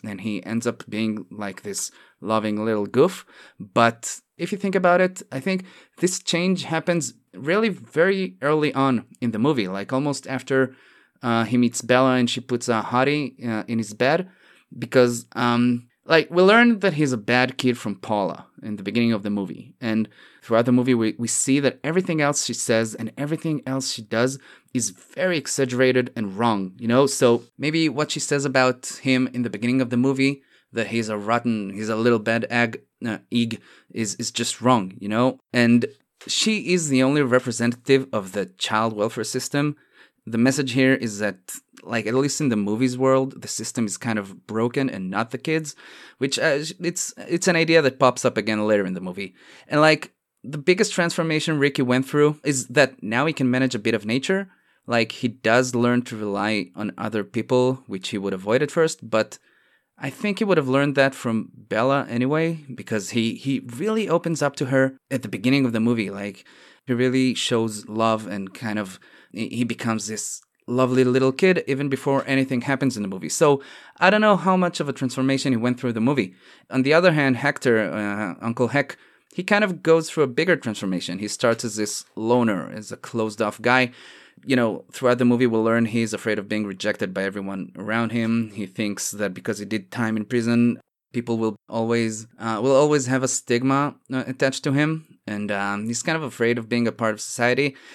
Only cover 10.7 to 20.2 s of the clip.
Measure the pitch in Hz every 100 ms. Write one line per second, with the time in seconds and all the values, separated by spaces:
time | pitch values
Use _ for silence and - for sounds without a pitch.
10.7 | - _ _ _ - 123 117 110 123 120
11.7 | - 117 127 131 127 120 127 - 120 -
12.7 | 113 - 123 135 147 135 - 117 110 110
13.7 | 113 107 107 123 170 185 _ _ _ _
14.7 | 120 120 131 123 120 - - 120 120 123
15.7 | 120 - _ - 160 - 175 190 226 240
16.7 | 214 196 151 147 123 101 123 127 127 127
17.7 | 120 107 101 - 104 92 - - - 110
18.7 | 101 95 110 117 110 104 104 95 - 117
19.7 | - 117 110 107 -